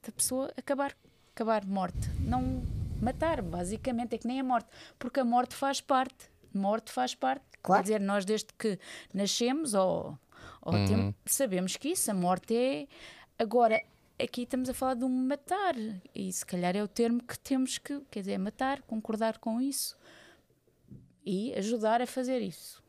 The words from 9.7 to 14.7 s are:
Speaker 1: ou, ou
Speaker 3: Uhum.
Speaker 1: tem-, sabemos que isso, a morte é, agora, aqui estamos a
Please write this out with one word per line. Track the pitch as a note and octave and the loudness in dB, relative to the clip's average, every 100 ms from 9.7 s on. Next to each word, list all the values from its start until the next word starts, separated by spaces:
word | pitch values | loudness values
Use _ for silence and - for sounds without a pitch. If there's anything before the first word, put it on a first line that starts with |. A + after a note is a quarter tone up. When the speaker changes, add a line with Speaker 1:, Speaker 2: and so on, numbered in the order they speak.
Speaker 1:
ou, | G#3 F#3 E3+ - - _ - - - | 2 2 2 -2 -10 _ -20 -20 -12
ou | - | 0
Speaker 3:
Uhum. | G#2 G2 | 2 4
Speaker 1:
tem-, | G2+ G2 G#2 - | 4 2 -2 -4
sabemos | - C4 F#3 F3+ - | 0 2 2 -2 -4
que | C4+ | -2
isso, | F#4 - | -2 0
a | |
morte | G3 F3+ F#3 - A3+ | 2 2 2 2 2
é, | B3+ C#4+ C#4+ - - - - _ | 2 0 -6 -14 -20 -20 -20 _
agora, | A3+ A3+ A#3 A3 - _ _ _ | 2 6 6 4 0 _ _ _
aqui | A#3+ - | -4 -4
estamos | B3 B3+ | -4 -2
a | B3+ | -2